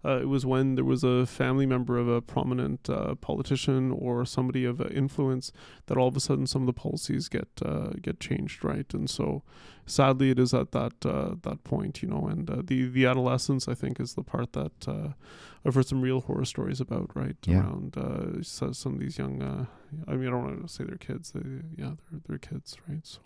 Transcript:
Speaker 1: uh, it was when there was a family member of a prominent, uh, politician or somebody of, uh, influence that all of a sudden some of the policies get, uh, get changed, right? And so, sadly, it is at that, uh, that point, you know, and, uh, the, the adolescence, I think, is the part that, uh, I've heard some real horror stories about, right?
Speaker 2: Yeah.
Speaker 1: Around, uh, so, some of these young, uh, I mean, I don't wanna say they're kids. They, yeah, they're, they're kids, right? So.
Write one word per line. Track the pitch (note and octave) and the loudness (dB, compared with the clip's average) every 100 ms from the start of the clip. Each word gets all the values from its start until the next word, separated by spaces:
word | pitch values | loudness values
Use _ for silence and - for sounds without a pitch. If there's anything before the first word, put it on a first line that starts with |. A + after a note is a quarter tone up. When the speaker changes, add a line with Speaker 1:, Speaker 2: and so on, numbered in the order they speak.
Speaker 1:
uh, | D3 C3+ | 2 0
it | C3 | 2
was | C#3 B2+ | 2 4
when | C3 C3+ C3 | 4 4 4
there | |
was | C3 B2+ | 4 4
a | B2+ B2+ B2 | 4 4 2
family | - C3 C3 C#3 | 0 2 4 4
member | B2+ B2 B2 | 2 2 2
of | A#2+ | 4
a | A#2+ | 2
prominent, | A#2+ - C3 B2 C3+ C3+ - | 2 -2 0 0 0 -2 -2
uh, | - - - | -2 -2 -4
politician | - - C#3 C3+ - C3 C3 | -2 -2 0 0 4 4 2
or | B2+ B2 A#2+ | 0 0 0
somebody | B2 - B2+ B2+ | 0 0 2 2
of, | B2 B2 | 0 0
uh, | - | -2
influence | - C#3 - C3+ C3 - - - - - | 0 0 2 2 2 -4 -14 -20 -20 0
that | C3+ | 4
all | B2+ | 4
of | C3 | 2
a | |
sudden | - C3+ C3 | 2 2 2
some | C#3 | 2
of | B2+ | 2
the | |
policies | B2 - D3+ - C#3 D#3+ | 0 -4 -4 -2 -2 0
get, | - - - | -4 -6 -6
uh, | - - - - | -4 -2 -4 -6
get | - - | -6 -6
changed, | - - - - | -2 -2 -2 -4
right? | - C#3+ - | -2 -2 -4
And | - D3 | -4 -4
so, | - - C#3+ - - - - - | -2 0 -2 -6 -20 -20 -20 -4
sadly, | - C#3 C3 C3+ | 4 6 6 4
it | B2+ | 6
is | B2+ | 4
at | B2+ B2+ | 4 2
that, | - C3 C3 - | 0 -2 -2 -2
uh, | C#2 - F3 | 0 -2 -4
that | - - | -6 -8
point, | - - G3 - | -4 -2 -2 -4
you | F3+ | -4
know, | G#3+ - | -2 -2
and, | - E3 | -2 -4
uh, | - | -4
the, | - C3 B2+ | 0 0 2
the | B2+ B2+ | 4 6
adolescence, | C3 B2+ B2+ - C3+ C3 | 6 2 2 2 0 0
I | |
think, | B2+ C3 A#2+ | -2 -2 -4
is | B2 | -4
the | - | -4
part | - - A#2+ | -4 -4 -4
that, | - D3+ - - | -4 -6 -6 -8
uh, | G#2 D3+ C#3 - - - - D3+ | -4 -6 -8 -16 -20 -20 -2 2
I've | C3 | 4
heard | B2+ | 4
some | C3+ | 2
real | B2+ C3 | 2 0
horror | B2 C#3 | 0 -2
stories | C3 - - C3 | -2 -2 -4 -2
about, | B2+ - F2+ | -2 -2 -4
right? | - - - - | -4 -4 -4 4
Speaker 2:
Yeah. | F2+ | 4
Speaker 1:
Around, | F#2+ - - - | 4 -2 -6 -6
uh, | C2 - - - | -4 -2 -4 -6
so, | E3 - C3+ | -8 -4 -4
some | B2+ C3+ | -4 -4
of | C#3 | -4
these | C3+ - | -4 -4
young, | C3+ C3+ | -6 -4
uh, | C3+ - A#2+ - - D3 D#3 | -4 -4 -6 -10 -14 -12 -4
I | |
mean, | C3+ B2+ | -2 -2
I | |
don't | B2 | -2
wanna | C3+ C#3 E3 | -4 -6 -10
say | - | -8
they're | - - | -8 -8
kids. | - - E3 | -8 -10 -8
They, | - - C3+ D#3+ E3 | -8 -8 -10 -10 -8
yeah, | C#3 D3+ - | -8 -8 -12
they're, | D#3 D#3+ | -14 -10
they're | D3 | -10
kids, | - D#3 - - - | -8 -10 -10 -18 -10
right? | D3+ - | -10 -10
So. | - | -20